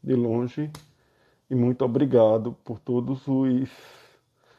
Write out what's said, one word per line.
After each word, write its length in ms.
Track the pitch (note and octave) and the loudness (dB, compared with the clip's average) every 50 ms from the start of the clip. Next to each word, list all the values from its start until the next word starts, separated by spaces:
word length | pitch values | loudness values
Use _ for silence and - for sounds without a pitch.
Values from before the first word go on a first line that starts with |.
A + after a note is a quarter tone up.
de 140 | - C#3 C3+ | -2 0 0
longe, 560 | B2 A#2+ A#2 A2+ A#2+ A#2+ B2 - - D3+ D3+ D3+ - - _ _ _ _ _ _ _ _ _ _ _ _ _ | 0 0 0 0 -2 -2 -4 -6 -8 -8 -8 -10 -16 -20 _ _ _ _ _ _ _ _ _ _ _ _ _
e 60 | C3+ | -2
muito 300 | B2+ A#2+ B2 B2+ B2 C3+ | 0 2 0 0 0 -2
obrigado 680 | B2+ A#2 C3 D3 C3+ B2+ A#2+ A2 G#2+ A2 A2+ G#2+ A#2+ B2 _ _ | 0 2 0 0 4 4 6 6 6 4 2 0 -4 -10 _ _
por 140 | - A#2 G2+ | -14 -14 -12
todos 480 | _ - B2 B2 B2 B2+ C3+ C3 - - | _ -4 -4 -4 -2 -4 -8 -8 -4 -4
os, 420 | C3+ C3 C3+ C3 B2+ B2+ C3 B2+ - - - - - - - _ _ _ _ _ _ _ _ _ _ | -2 0 0 0 0 0 -2 -4 -10 -20 -20 -20 -20 -20 -20 _ _ _ _ _ _ _ _ _ _